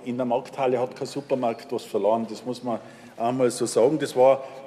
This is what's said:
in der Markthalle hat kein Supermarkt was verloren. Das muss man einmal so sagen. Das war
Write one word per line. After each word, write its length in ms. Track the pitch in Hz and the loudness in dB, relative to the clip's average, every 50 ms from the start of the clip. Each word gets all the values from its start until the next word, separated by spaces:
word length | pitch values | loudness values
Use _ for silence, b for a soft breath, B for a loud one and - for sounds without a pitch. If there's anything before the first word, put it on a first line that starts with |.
| - | -4
in 120 | 127 120 | -6 -4
der 100 | 123 131 | -4 -2
Markthalle 520 | 120 117 127 131 - - - 135 131 127 120 | 0 -2 -2 -2 -6 -4 -2 0 0 2 0
hat 180 | 123 123 - | 0 -4 -4
kein 100 | - 139 | -8 -10
Supermarkt 640 | 127 - 151 139 - 139 127 123 117 113 - - - 127 | -8 -8 -10 -4 -2 -2 0 0 -2 -2 -4 -6 -6 -6
was 120 | 113 - | -6 -6
verloren. 420 | - - 107 95 101 110 117 117 107 | -4 -4 0 2 2 2 2 0 -4
Das 160 | 110 101 - | -8 -8 -8
muss 180 | 123 123 - - | -8 -8 -6 -6
man 180 | 123 113 107 B B B B B B B | -6 -6 -6 B B B B B B B
einmal 340 | - 113 120 127 131 127 120 | -4 -2 -2 2 2 2 2
so 160 | 117 - 120 | 2 0 -2
sagen. 320 | 110 - 117 110 135 156 151 | 0 4 4 4 4 4 2
Das 160 | 147 127 - | -2 -2 4
war 280 | 131 127 135 135 131 B B B B B | 6 6 8 6 6 B B B B B